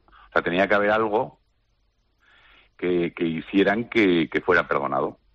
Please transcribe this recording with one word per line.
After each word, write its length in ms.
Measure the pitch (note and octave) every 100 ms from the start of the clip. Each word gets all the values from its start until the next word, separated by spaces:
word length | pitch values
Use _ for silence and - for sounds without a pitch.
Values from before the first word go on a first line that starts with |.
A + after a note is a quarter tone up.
| _
O 240 | - -
sea, 100 | -
tenía 240 | E2+ F2 G2
que 80 | G#2
haber 160 | G#2
algo 480 | A2 A2 G#2+ C#3+ - _ _ _ _ _ _ _ _ _ _ _ _ _ _
que, 360 | F2 F2+ E2+
que 120 | - E2+
hicieran 600 | D#2+ - F#2+ G2 G2+ A#2+
que, 440 | A#2 G2 F2 D#2+
que 120 | -
fuera 260 | - E2+ D#2+
perdonado. 500 | D2 C#2 C2+ D2+ - _